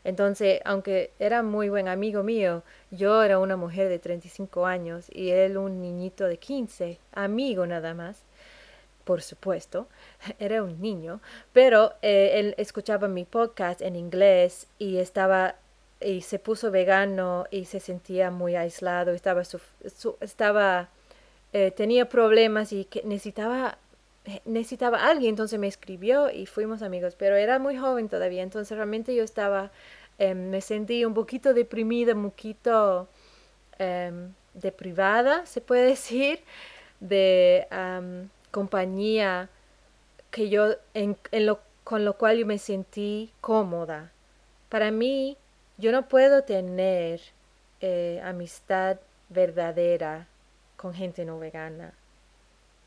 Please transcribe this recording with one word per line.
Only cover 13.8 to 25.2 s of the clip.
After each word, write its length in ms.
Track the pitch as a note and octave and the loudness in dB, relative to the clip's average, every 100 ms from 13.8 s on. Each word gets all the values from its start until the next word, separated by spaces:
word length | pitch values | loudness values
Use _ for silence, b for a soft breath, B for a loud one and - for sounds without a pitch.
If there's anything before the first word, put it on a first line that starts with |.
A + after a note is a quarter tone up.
en 160 | F#3 F3 | -6 -8
inglés 720 | F3 F#3 G3+ F#3 F3+ - - _ | -6 4 6 8 4 0 -20 _
y 200 | G3+ F#3 | -4 -2
estaba, 580 | F3+ G3+ F#3+ F#3+ F#3 - _ _ _ _ | -2 0 2 4 2 -4 _ _ _ _
y 200 | G3+ F#3 | -6 -6
se 160 | - G3 | -6 -8
puso 320 | - A3 A3 | -4 -4 0
vegano 760 | F#3+ F3+ F#3+ G3+ F#3+ F#3 F3+ F3+ | 2 4 4 2 -2 -2 -4 -6
y 140 | G3 | -8
se 160 | F3+ G3 | -8 -12
sentía 500 | - F3+ - F#3 F#3 | -10 -12 -6 0 0
muy 260 | F3+ F3 F3 | 0 -4 -4
aislado, 560 | E3+ - F3+ F3 F3+ | -4 -6 -4 -2 -2
estaba 300 | F3 F#3+ F3+ | -2 -2 -2
suf-, 300 | F3+ E3+ - _ - - | -4 -12 -16 _ -20 -10
su-, 200 | A#3 - | -10 -8
estaba, 680 | G3+ - G#3 G#3 G3 F3+ F3 b b b b b _ | -14 -2 2 4 4 2 -4 b b b b b _
eh, 180 | G3+ F#3+ | 0 0
tenía 380 | F#3+ G#3+ B3 B3 | 0 0 2 2
problemas 640 | B3 A3 A3 A3+ G#3+ G#3+ | 4 6 6 6 2 -4
y 120 | G3+ | -6
que 180 | F#3+ - | -8 -10
necesitaba, 760 | G#3+ G3+ G#3 A3 G#3+ B3+ B3+ - _ _ _ _ - | -8 -8 -8 -8 -6 -4 -4 -8 _ _ _ _ -18
eh, 160 | G3 | -16
necesitaba 540 | - A3+ A3+ B3+ A#3+ A#3 | -6 -6 -6 -4 -2 2
a 120 | C#4+ | 2
alguien, 200 | D#4+ | 2